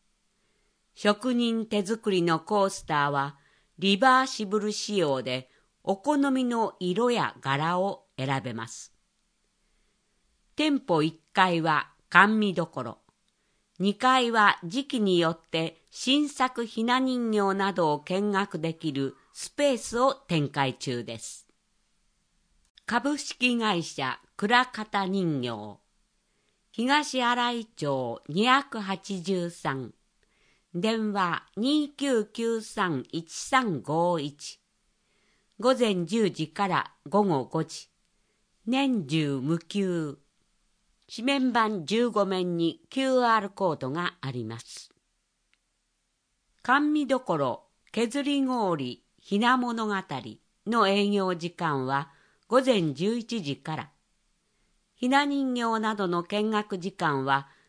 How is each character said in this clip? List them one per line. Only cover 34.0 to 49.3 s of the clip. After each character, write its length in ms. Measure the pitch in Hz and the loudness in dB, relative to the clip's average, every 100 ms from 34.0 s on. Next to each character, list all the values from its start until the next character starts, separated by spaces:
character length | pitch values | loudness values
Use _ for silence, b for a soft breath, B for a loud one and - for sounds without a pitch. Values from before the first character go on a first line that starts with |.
| 175 170 | 2 0
一、 400 | 143 143 - - _ _ _ _ _ _ _ _ _ - | -4 -10 -16 -18 _ _ _ _ _ _ _ _ _ -2
午 160 | 233 240 | 0 4
前 280 | 233 180 165 | 2 2 0
十 240 | 226 202 | 0 0
時 180 | - 156 | 0 -6
か 180 | - 196 | -2 0
ら 280 | 151 - - 143 | 0 -2 -10 0
午 180 | 202 | 2
後 200 | 202 143 | 4 2
五 180 | 120 160 | 0 -4
時、 280 | 156 - - _ _ _ _ _ _ _ 220 | -4 -8 -18 _ _ _ _ _ _ _ -4
年 400 | 262 277 233 135 | 0 2 0 0
中 320 | 160 147 135 | 0 0 0
無 180 | 139 165 | 0 -2
休。 580 | - 202 190 175 151 - _ _ _ _ _ _ _ _ _ | -2 -4 -2 -2 -4 -8 _ _ _ _ _ _ _ _ _
紙 100 | - | -4
面 240 | 240 277 254 | -2 2 2
板 340 | 233 220 208 143 | 2 2 0 0
十 240 | 220 240 | 2 2
五 160 | 214 190 | 2 0
面 320 | 185 180 170 | 0 0 0
に 240 | 165 - _ | 0 -2 _
キ 100 | 262 | -2
ュ 200 | 262 254 | 2 4
ー 140 | 240 | 4
ア 40 | 220 | 2
ー 20 | |
ル 80 | 196 | 0
コ 220 | - 190 | -2 -2
ー 40 | 147 | -2
ド 140 | 131 | -4
が 260 | 156 175 - | -4 -4 -6
あ 100 | 135 | -8
り 140 | 123 | -6
ま 160 | 110 113 | -8 -10
す。 300 | - - - _ _ _ _ _ _ _ _ _ _ _ _ _ _ _ _ _ | -14 -18 -20 _ _ _ _ _ _ _ _ _ _ _ _ _ _ _ _ _
甘 300 | - 277 302 | 2 2 4
味 140 | 302 262 | 2 0
ど 140 | 254 | -2
こ 180 | - 160 | 0 0
ろ、 260 | 131 110 _ _ _ | 0 -2 _ _ _
削 300 | - 233 269 | -2 -2 -2
り 240 | 277 285 262 | -2 0 0
氷、 560 | 254 196 165 127 - _ _ | 0 0 0 -4 -8 _ _
ひ 200 | - | -4